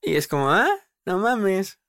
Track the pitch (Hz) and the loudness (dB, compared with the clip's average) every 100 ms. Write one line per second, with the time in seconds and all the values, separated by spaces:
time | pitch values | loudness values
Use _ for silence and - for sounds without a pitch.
0 | - 151 147 147 135 165 294 392 _ _ | 0 -2 -2 -2 2 2 2 -2 _ _
1 | - 185 220 247 202 190 196 - | -6 -2 0 0 0 0 -4 -10